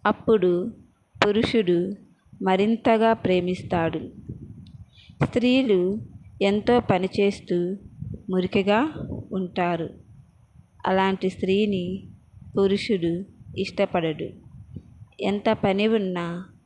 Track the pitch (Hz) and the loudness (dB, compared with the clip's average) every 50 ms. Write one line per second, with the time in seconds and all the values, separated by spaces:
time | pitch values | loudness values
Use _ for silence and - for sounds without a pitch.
0 | _ 208 208 - - - 226 208 180 180 175 175 190 226 - - - _ _ _ | _ 0 -2 0 2 2 4 4 4 2 2 2 -2 -4 -8 -12 -20 _ _ _
1 | _ _ _ - - 208 202 220 226 - - 226 208 175 175 170 180 190 202 - | _ _ _ -2 0 2 2 0 0 2 0 0 2 2 2 2 0 -2 -6 -10
2 | - _ _ _ _ _ - - 190 190 185 190 202 214 233 214 - 247 226 220 | -14 _ _ _ _ _ -12 -4 0 0 2 2 4 2 0 0 2 2 4 4
3 | 220 226 226 226 - 185 185 180 175 180 180 - - - - 175 165 165 170 160 | 4 4 2 2 2 2 2 2 2 0 -4 -4 -4 -4 -2 0 0 0 -2 -4
4 | - - - - - - - - - - - - - - - - - - _ - | -8 -8 -14 -16 -16 -16 -14 -14 -16 -18 -18 -18 -20 -20 -20 -20 -20 -20 _ -20
5 | - - - - - - - 247 226 247 254 262 254 233 202 180 180 185 202 226 | -20 -20 -4 -2 -2 0 2 2 4 4 4 4 4 4 2 2 2 0 -2 -4
6 | 240 - - - - - - - 196 196 202 214 202 - 240 247 226 - 202 180 | -6 -12 -16 -20 -20 -20 -6 0 0 2 2 2 2 4 2 2 4 2 0 0
7 | 185 190 - - 202 202 196 - - - 180 175 175 180 196 202 - - - - | 0 -2 0 2 0 0 0 -2 -6 -4 -2 -2 0 -2 -4 -8 -10 -20 -18 -16
8 | - - - - - - 185 185 180 185 - 202 190 196 202 220 277 311 - - | -12 -12 -12 -12 -6 -2 -2 0 0 0 0 0 2 2 2 2 0 -2 -4 -8
9 | 147 - - - - - - 190 190 175 - 190 180 175 175 165 165 - - - | -10 -10 -10 -12 -10 -8 -6 -6 -6 -4 -4 -2 -2 0 0 -2 -4 -8 -10 -16
10 | - - - - - _ _ _ _ _ _ - - _ _ - - - 190 190 | -20 -20 -20 -20 -20 _ _ _ _ _ _ -20 -20 _ _ -8 -4 0 0 2
11 | 190 190 190 190 - 185 185 - - 180 190 202 214 208 202 185 180 180 185 196 | 2 0 0 0 -2 -4 -2 -2 0 0 2 2 2 2 0 -2 -4 -6 -8 -8
12 | - - - - _ _ - - - - - 196 196 196 196 202 - - 220 185 | -12 -16 -20 -20 _ _ -20 -20 -20 -6 0 2 2 2 2 0 0 0 0 0
13 | 165 170 165 175 196 - - - - - - 170 196 - - - 202 190 - 180 | 0 0 -2 -2 -6 -10 -16 -20 -20 -14 -6 -6 -6 -6 -2 -2 -2 0 0 -2
14 | 160 160 151 160 170 - - - - - - - - - - - - - - - | 0 -2 -4 -4 -8 -10 -12 -16 -20 -20 -20 -20 -20 -18 -18 -18 -18 -20 -20 -20
15 | - _ _ - - 190 202 208 - 226 220 - - 202 190 196 214 220 226 220 | -20 _ _ -6 -4 -2 -2 0 0 0 0 2 2 0 2 2 2 2 2 2
16 | 196 185 180 175 170 170 170 175 190 - - _ _ | 0 -2 -4 -4 -6 -6 -8 -10 -12 -16 -20 _ _